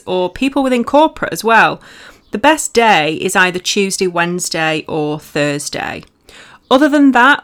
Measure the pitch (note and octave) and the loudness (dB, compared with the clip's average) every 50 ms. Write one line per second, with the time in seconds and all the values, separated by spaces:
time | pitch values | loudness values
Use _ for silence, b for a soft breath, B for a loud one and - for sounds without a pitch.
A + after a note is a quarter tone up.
0 | - - F#3 F#3 F3+ F3+ - - B3+ C4+ - C#4+ C4+ B3+ B3+ A#3+ A#3 - - D4 | -8 -4 -4 -2 -2 -4 -4 -4 -4 -2 -2 0 0 0 0 -2 0 2 4 4
1 | D#4+ D4+ - - - - - - - A3+ A3+ G#3+ F3+ D3+ D3 - B B B B | 4 4 0 -4 -8 -8 -6 -4 0 2 4 4 4 2 0 -4 B B B B
2 | B B B B B B - G#3 - C#4+ D#4 D4+ - - - A#3 A#3 A3 G3 D#3+ | B B B B B B -6 0 0 0 0 0 -2 -2 0 2 2 4 2 2
3 | D3 D#3 D#3+ - E3+ F#3+ F#3 G3+ F#3 F3+ F3 F3+ - - - G#3 G3 G3 F#3+ - | 0 -2 -4 -4 -4 -2 0 0 0 0 -2 -4 -6 -4 -2 -2 -2 -2 -2 -2
4 | G3 F3+ E3+ E3+ E3+ F3 F3 F3+ - - - E3 D#3+ D#3+ D#3 D#3+ - - - D#3+ | -4 -2 -2 -2 -2 -2 -4 -6 -6 -6 -6 -4 -4 -2 -4 -4 -6 -6 -6 -4
5 | D3+ D3 D3+ D3+ - - - D#3 D3 D3 C#3+ D3 - - - - - - - - | -4 -4 -6 -8 -10 -8 -4 -2 -2 -2 -4 -6 -8 -10 -10 -8 -8 -8 -10 -12
6 | - _ _ _ _ B B B B B B B B - B3 C4 D4+ D4 C#4+ D4 | -16 _ _ _ _ B B B B B B B B 0 2 4 4 4 4 4
7 | C#4+ C4+ B3 A#3+ B3 C#4 C#4+ - | 4 4 6 6 4 4 2 2